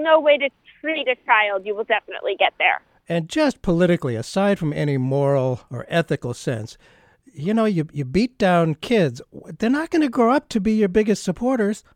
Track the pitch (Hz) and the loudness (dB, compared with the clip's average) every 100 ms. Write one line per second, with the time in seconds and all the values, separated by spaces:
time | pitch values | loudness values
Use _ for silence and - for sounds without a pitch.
0 | 320 320 294 294 277 _ _ - 302 320 | 4 4 4 2 0 _ _ -12 -6 -4
1 | 254 247 - 220 208 196 202 208 220 214 | -4 -4 0 2 2 -2 -4 -8 -2 -2
2 | - 185 - 190 190 - 175 - _ _ | -4 -8 -6 0 0 2 0 0 _ _
3 | - 170 165 311 294 - - 170 180 170 | -6 -4 -4 0 0 0 -2 2 2 0
4 | 135 110 - 190 202 196 156 151 147 135 | -2 -6 -6 -2 0 0 -2 -2 -2 -2
5 | 131 139 139 139 131 123 - 123 - 135 | 0 0 2 0 0 -4 -8 -12 -4 -2
6 | - 143 120 120 - 113 110 - _ _ | -2 -4 -6 -8 -6 -6 -8 -16 _ _
7 | _ _ - 139 165 226 220 170 151 143 | _ _ -20 -10 -2 0 0 0 -4 -6
8 | 131 160 240 - 190 175 165 151 - 226 | -2 0 -2 0 2 4 2 -2 0 2
9 | 151 120 - 143 - 160 226 285 330 339 | 2 -2 -16 -20 -16 -4 0 0 0 0
10 | 285 240 226 285 - 220 202 220 202 208 | 0 2 2 2 0 -2 0 2 2 2
11 | 214 196 - - 247 262 202 220 _ | 2 0 -2 -4 -2 0 -2 -4 _